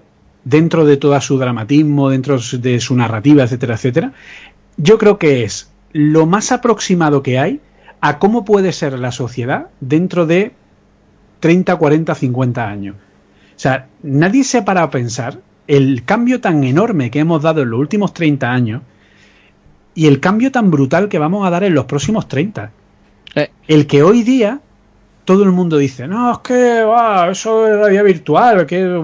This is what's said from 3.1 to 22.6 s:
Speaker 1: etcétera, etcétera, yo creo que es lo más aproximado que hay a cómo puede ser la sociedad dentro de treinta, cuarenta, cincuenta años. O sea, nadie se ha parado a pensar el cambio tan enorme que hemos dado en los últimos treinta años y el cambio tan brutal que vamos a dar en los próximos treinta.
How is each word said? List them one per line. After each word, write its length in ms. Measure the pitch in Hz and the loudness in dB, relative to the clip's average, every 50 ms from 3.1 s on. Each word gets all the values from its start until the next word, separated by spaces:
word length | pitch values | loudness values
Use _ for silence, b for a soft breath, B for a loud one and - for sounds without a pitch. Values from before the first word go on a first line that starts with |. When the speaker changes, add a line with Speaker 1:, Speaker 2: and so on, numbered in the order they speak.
| 113 113 107 143 151 143 127 | -4 -2 2 4 4 4 4
Speaker 1:
etcétera, 300 | 113 127 120 131 117 113 | 2 -2 -4 -4 -4 -4
etcétera, 380 | - - 131 120 165 202 269 B B B B B B B B B _ _ _ _ | -4 -4 -4 -2 -2 -4 -4 B B B B B B B B B _ _ _ _
yo 220 | - 151 160 220 220 | -2 2 2 4 4
creo 200 | 220 208 202 208 | 4 2 2 2
que 260 | 175 151 139 127 113 | 2 0 0 0 -2
es 260 | 101 - - - _ _ _ _ _ - | -4 -8 -10 -16 _ _ _ _ _ -2
lo 340 | 156 147 151 151 160 160 | 0 0 2 4 2 2
más 260 | 160 185 214 208 - 254 | 2 0 0 -2 -2 -2
aproximado 680 | 247 - 240 220 214 - - 190 175 165 151 143 139 131 | 0 0 0 -2 -2 -2 -2 0 0 2 2 0 0 0
que 160 | 135 123 127 | -2 -2 -2
hay 220 | 143 175 269 294 b b b b b b b _ | -2 -2 -4 -6 b b b b b b b _
a 180 | - 147 147 147 | -2 -2 0 0
cómo 260 | - 196 226 240 202 | 0 0 0 0 0
puede 280 | 202 208 196 190 185 - | 2 2 2 2 0 -2
ser 260 | - 170 143 135 127 | -4 -4 -6 -4 -4
la 140 | 127 123 123 | -6 -6 -6
sociedad 540 | - 135 113 - - 117 123 151 226 330 - _ _ | -6 -8 -8 -8 -6 -6 -4 -4 -6 -6 -10 _ _
dentro 460 | 143 123 147 160 180 180 - 180 170 | -6 -4 -2 -2 -2 -2 -2 -2 0
de 260 | 156 170 185 208 - - _ _ _ _ _ _ _ _ _ _ _ _ _ _ _ _ _ | 0 0 0 0 -2 -6 _ _ _ _ _ _ _ _ _ _ _ _ _ _ _ _ _
treinta, 360 | - 165 170 185 180 - 180 | 0 2 2 2 2 0 -2
cuarenta, 380 | 165 165 143 151 160 165 170 160 | 0 2 2 2 0 0 -2 -4
cincuenta 540 | - 147 127 120 127 131 123 120 123 117 101 | -4 -4 -4 -2 -2 -2 -2 -4 -4 -6 -8
años. 280 | 104 101 98 98 98 98 b b b b b b b b b b b | -8 -10 -12 -12 -14 -16 b b b b b b b b b b b
O 20 | - | -6
sea, 300 | - 139 127 127 - _ _ _ - | -4 -4 -4 -4 -6 _ _ _ -8
nadie 420 | 147 135 143 160 190 214 277 262 | -4 0 2 2 2 2 0 0
se 140 | - - 240 | 0 -2 -2
ha 60 | 202 | -2
parado 220 | 208 190 180 165 | 0 0 0 0
a 40 | 147 | -2
pensar 480 | - 135 120 117 - - 117 127 - - - _ _ _ _ - 147 | -2 -4 -6 -6 -6 -8 -8 -10 -10 -14 -18 _ _ _ _ 0 2
el 280 | 139 135 131 135 117 - | 2 2 2 0 -2 -2
cambio 360 | - 196 226 240 247 254 247 | -2 -2 0 0 0 -2 -2
tan 240 | - 208 165 151 135 | -2 -2 0 0 0
enorme 460 | 127 127 165 214 233 214 151 127 113 | 0 0 0 0 0 0 -2 -4 -2
que 100 | - 147 | -2 -2
hemos 220 | 151 170 170 156 143 | 0 0 0 0 0
dado 200 | 165 160 160 135 | 0 0 0 -2
en 80 | 120 | -2
los 80 | 113 120 | -2 -4
últimos 340 | 147 147 - 208 202 175 - | -4 -2 -2 -2 -2 -4 -4
treinta 400 | - 170 156 147 131 131 120 123 | -2 -2 -2 -2 -2 -2 -2 -2
años 300 | 127 123 110 107 - b b b b b b b b b b b b b b b _ _ _ _ _ _ _ _ | -2 -2 -2 -4 -8 b b b b b b b b b b b b b b b _ _ _ _ _ _ _ _
y 120 | - 156 | 0 2
el 120 | 151 139 135 | 4 4 4
cambio 300 | - 180 202 220 247 269 | 2 0 0 0 0 -2
tan 200 | 269 254 220 190 | 0 0 2 2
brutal 380 | 160 139 139 131 156 170 202 208 | 2 2 0 0 0 0 0 0
que 100 | 202 165 | -2 -2
vamos 280 | 151 156 185 208 196 | -2 -2 -2 -2 -2
a 40 | 185 | -2
dar 120 | 170 175 202 | -2 0 0
en 100 | 202 170 | 0 0
los 100 | 139 117 | 0 -2
próximos 420 | - 143 143 - - 220 208 - - | -2 -4 -6 -4 -4 -4 -4 -4 -4
treinta. 440 | - 127 165 220 208 123 | -4 -4 -4 -4 -6 -10